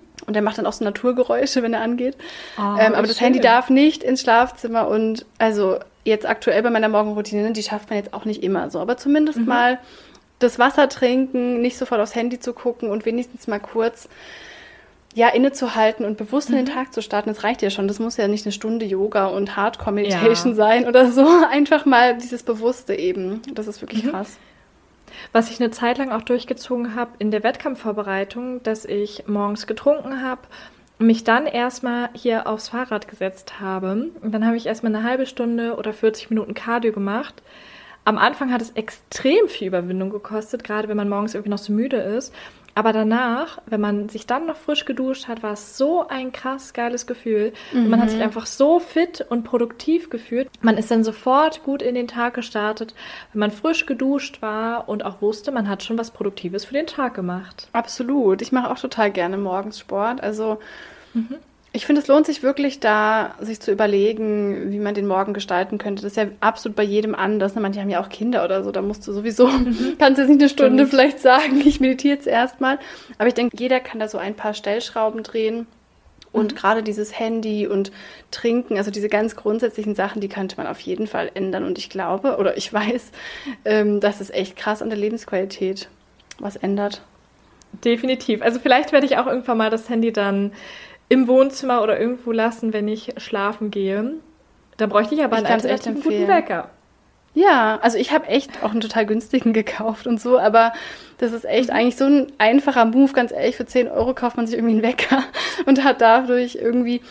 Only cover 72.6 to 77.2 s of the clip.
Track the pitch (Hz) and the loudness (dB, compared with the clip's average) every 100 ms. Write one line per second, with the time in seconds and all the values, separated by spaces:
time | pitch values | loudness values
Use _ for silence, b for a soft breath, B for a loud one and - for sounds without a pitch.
72.6 | 262 277 B B B - 220 240 240 - | -2 -2 B B B -2 0 2 -2 -2
73.6 | 247 254 254 226 214 208 190 214 214 208 | 0 0 0 -6 -6 -6 -8 -6 -6 -6
74.6 | 208 214 233 233 220 226 214 226 220 226 | -4 -4 -4 -2 -2 -2 -6 -2 -2 -2
75.6 | 226 _ _ _ _ _ - 220 214 - | -8 _ _ _ _ _ -6 -2 -2 0
76.6 | 190 220 220 208 208 - | 0 0 0 -4 -6 -6